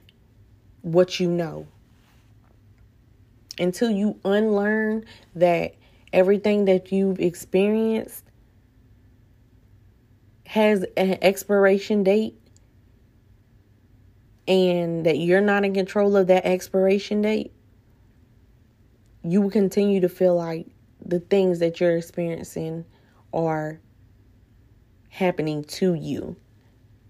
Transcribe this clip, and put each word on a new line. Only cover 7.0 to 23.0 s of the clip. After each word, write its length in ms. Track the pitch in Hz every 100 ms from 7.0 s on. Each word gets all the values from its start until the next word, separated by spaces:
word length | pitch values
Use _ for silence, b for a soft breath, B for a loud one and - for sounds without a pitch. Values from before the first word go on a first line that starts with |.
| 196 185
experienced 1040 | 175 170 - 190 202 220 220 220 - - - _ _ _ _ _ _ _ _ _ _ _ _ _ _ - _ _ _ _ _ _ -
has 400 | 220 214 208 185 -
an 220 | 190 185
expiration 800 | 185 196 - 202 196 196 - 208
date 360 | 190 214 220 - _ _ _ _ _ _ _ _ _ _ _ _ _ _ _ _ _ _ _ _ -
and 580 | 190 185 175 170 165 160
that 100 | 147
you're 240 | 170 190
not 240 | 208 202 196
in 80 |
control 420 | 196 185 208 202 202
of 120 | 185
that 180 | 185 180
expiration 800 | 185 - 190 190 202 - 208
date, 280 | 208 214 - _ _ _ _ _ _ _ _ _ _ _ _ _ _ _ _ -
you 180 | 170 190
will 80 | 196
continue 500 | 208 190 202 202 196
to 60 | 175
feel 280 | - 185 175
like 320 | 165 165 - _ _ -
the 160 | - 175
things 380 | - 196 185 170
that 220 | 170 170
you're 160 | 175 170
experiencing 880 | 165 - 170 165 - 170 160 165 165 b